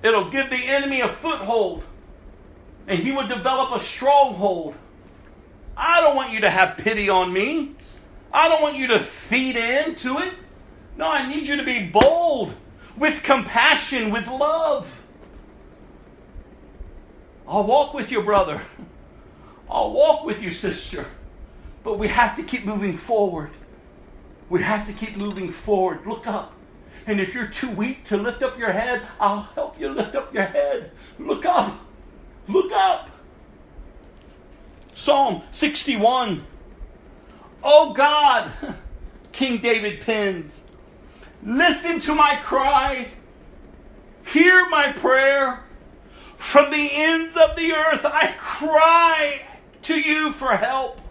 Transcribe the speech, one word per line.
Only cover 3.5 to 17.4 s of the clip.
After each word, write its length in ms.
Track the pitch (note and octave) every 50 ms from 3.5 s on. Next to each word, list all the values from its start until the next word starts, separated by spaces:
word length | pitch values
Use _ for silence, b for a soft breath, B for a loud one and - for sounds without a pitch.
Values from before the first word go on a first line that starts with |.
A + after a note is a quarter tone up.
| C4 C4 C4+ C4
a 80 | B3 A3+
stronghold. 920 | - - - - B3+ C4+ C#4+ C#4+ C#4 A#3 G3+ F3 G3 G3 F#3 E3 D#3+ D3 - - - - - - - - - - - - - - - - - - - - -
I 240 | - B3+ E4 E4+ F4
don't 160 | E4 D4+ C#4
want 160 | C4+ C4+ B3
you 80 | A3+ A3
to 100 | G#3 F#3+
have 280 | F3+ F#3 F#3+ - - -
pity 300 | - A3 A3+ G#3+ G3+ G3
on 240 | F#3+ F#3 F3+ F3+
me. 420 | F3+ F#3+ G#3 C4 D#4 E4 C#4 C#4 - B B B B B B B B - - -
I 160 | - C#4+ D#4+ E4
don't 140 | E4 D#4
want 140 | D4+ D4 C#4+
you 100 | C4+ C4 B3
to 120 | A#3 -
feed 560 | - - - - - - A3 B3+ C4 C4 A3+
into 600 | A#3 A3+ A#3 B3+ C#4+ D#4 E4 - - - B3+ C4 D#4
it. 140 | F4+ F#4 - - - - - - - - - - - - -
No, 100 | - D3+
I 200 | - - C#4 B3+
need 200 | B3+ C#4+ D#4+ -
you 100 | C4+ C#4+
to 80 | C#4+ B3+
be 220 | B3+ B3 A#3 G3
bold 680 | E3 - G#3 B3 C#4 E4 E4+ E4+ E4+ D4 B3 G3+ D3+ - - - - - B B B B
with 260 | A3 C#4 D#4 D#4 -
compassion, 880 | - - C#4 B3+ F#3+ - - A#3 B3 D4+ D4+ D#4 - - C#4 B3 A3 G#3+
with 160 | G3+ A#3 G3
love. 760 | A3+ C4 C4 C#4+ D4+ D#4+ E4 D#4+ D#4 D4 - - - - - - - - - - - - - - - - - - - - - - - - - - - - - - - - - - - - - - - - - - - - - - - - - - - - -